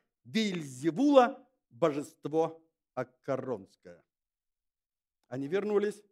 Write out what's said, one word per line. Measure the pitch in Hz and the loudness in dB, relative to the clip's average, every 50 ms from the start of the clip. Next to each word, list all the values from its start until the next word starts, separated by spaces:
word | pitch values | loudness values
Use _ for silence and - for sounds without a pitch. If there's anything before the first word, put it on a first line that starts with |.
| _ _ _ _ _ | _ _ _ _ _
Веельзевула, | 117 131 220 220 208 180 175 151 139 127 127 139 165 151 185 277 294 285 262 240 233 - - - _ _ _ _ _ | -6 -2 -2 -2 -2 -4 -6 -8 -10 -10 -6 -4 -4 -2 0 2 6 8 8 8 6 4 -6 -16 _ _ _ _ _
божество | 127 117 165 160 139 147 143 - - _ - 147 147 160 165 160 160 - _ _ _ _ _ _ _ | -4 0 0 0 0 -2 -8 -10 -12 _ -8 -2 0 0 0 -2 -4 -10 _ _ _ _ _ _ _
Аккаронское?» | 127 127 - _ _ _ - 135 127 - 131 123 98 95 - _ _ - 90 87 87 _ _ _ _ _ _ _ _ _ _ _ _ _ _ _ _ _ _ _ _ _ _ _ _ _ _ | -8 -8 -8 _ _ _ -6 -6 -4 -4 -6 -8 -8 -10 -14 _ _ -20 -20 -20 -20 _ _ _ _ _ _ _ _ _ _ _ _ _ _ _ _ _ _ _ _ _ _ _ _ _ _
Они | 123 131 139 143 | -10 -10 -6 -4
вернулись | 170 196 196 208 208 202 202 208 208 - - _ | -4 -2 -2 0 0 0 0 0 -2 -6 -14 _